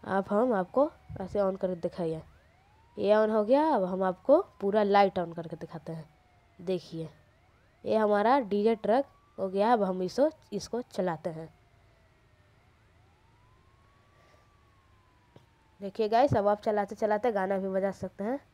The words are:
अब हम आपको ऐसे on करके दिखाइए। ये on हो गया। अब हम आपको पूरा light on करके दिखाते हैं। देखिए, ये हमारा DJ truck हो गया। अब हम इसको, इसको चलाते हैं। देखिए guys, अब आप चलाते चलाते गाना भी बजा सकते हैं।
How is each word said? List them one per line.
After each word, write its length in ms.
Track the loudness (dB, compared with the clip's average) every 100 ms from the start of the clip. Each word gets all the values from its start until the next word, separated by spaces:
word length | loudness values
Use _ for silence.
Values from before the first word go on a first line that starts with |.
अब 200 | -2 -4 0
हम 220 | 0 0
आपको 380 | 0 -2 0 0 -2 -18 -12
ऐसे 180 | -6 -2
on 200 | -2 -2
करके 200 | -6 -4
दिखाइए। 420 | -6 -4 -6 -6 -12 -20 _ _ _ _ _ -4
ये 160 | 2
on 160 | 4 4
हो 140 | 0
गया। 240 | 2 2 4
अब 100 | 0
हम 180 | 0 -2
आपको 380 | -2 -2 4 4 4 _
पूरा 220 | -2 0
light 360 | 4 6 4 2
on 160 | -6 -8
करके 200 | -12 -12
दिखाते 360 | -14 -14 -12
हैं। 160 | -14 -14 _ _ _ _ -12
देखिए, 480 | -4 -4 -6 -12 -12 -14 _ _ _ _ _ _
ये 120 | -2 0
हमारा 440 | 2 2 4 2
DJ 340 | 2 0 0
truck 320 | 0 0 0 0 _ _ -8
हो 100 | -4
गया। 240 | 0 2
अब 100 | 2
हम 200 | 0 -2
इसको, 280 | -4 0 0 0 -10
इसको 300 | -10 -8 -8
चलाते 480 | -8 -4 -4 -4 -8
हैं। 180 | -10 -16 _ _ _ _ _ _ _ _ _ _ _ _ _ _ _ _ _ _ _ _ _ _ _ _ _ _ _ _ _ _ _ _ _ _ _ _ _ _ -20 _ _ _ _
देखिए 280 | -10 -2 2
guys, 260 | 4 4
अब 140 | 4 2
आप 120 | 2
चलाते 340 | 0 -2 -2
चलाते 380 | -4 -2 0 0
गाना 260 | 0 0 -2
भी 100 | -2
बजा 220 | -2 -2
सकते 340 | -4 -12 -8
हैं। 160 | -6 -6 _